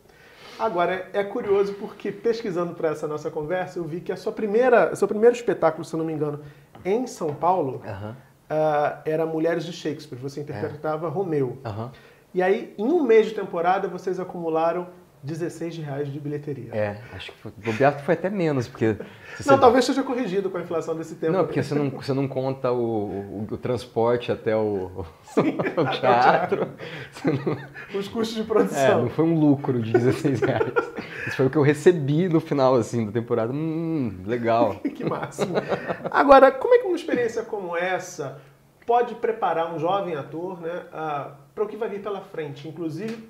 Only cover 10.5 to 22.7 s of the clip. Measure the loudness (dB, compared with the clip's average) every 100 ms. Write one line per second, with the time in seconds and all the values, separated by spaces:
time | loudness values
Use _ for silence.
10.5 | -6 -6 -6 -4 -4 -4 -4 -2 0 0
11.5 | -4 -8 -8 -10 -12 -20 -20 _ -2 2
12.5 | 2 -2 -4 2 2 6 6 6 0 -6
13.5 | -2 2 2 0 -6 -4 -4 -6 -6 -2
14.5 | 2 2 0 -4 -12 -20 -16 -10 -6 -6
15.5 | -6 -10 -8 -8 -6 -6 -6 -6 -8 -6
16.5 | -8 -6 -2 -2 -4 -12 -14 -14 -14 -16
17.5 | -8 -4 2 2 2 -2 0 0 -2 0
18.5 | 0 -2 0 0 0 -4 -16 -18 -6 4
19.5 | 8 8 6 4 0 0 -2 -2 -2 -2
20.5 | -4 -4 -4 -2 -6 -6 -4 0 2 2
21.5 | 0 0 0 -2 -4 -4 -2 0 -2 -2
22.5 | -2 0